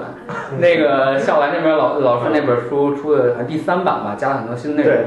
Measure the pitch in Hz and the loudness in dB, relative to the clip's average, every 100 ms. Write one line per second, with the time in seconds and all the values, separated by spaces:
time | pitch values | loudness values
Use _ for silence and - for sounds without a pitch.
0 | - - - - - 135 - 165 147 135 | -4 -12 -12 -10 -8 0 2 4 2 2
1 | 135 139 - 160 143 170 160 156 123 147 | 2 2 2 2 2 0 0 2 2 2
2 | 127 120 127 151 135 120 120 143 143 139 | 2 2 0 0 0 0 0 0 0 0
3 | 151 139 123 120 147 156 185 180 175 - | 0 2 2 0 -4 -4 -2 0 0 -2
4 | 104 104 135 131 113 120 147 151 143 120 | -4 -4 -4 -4 -4 -8 -4 0 2 2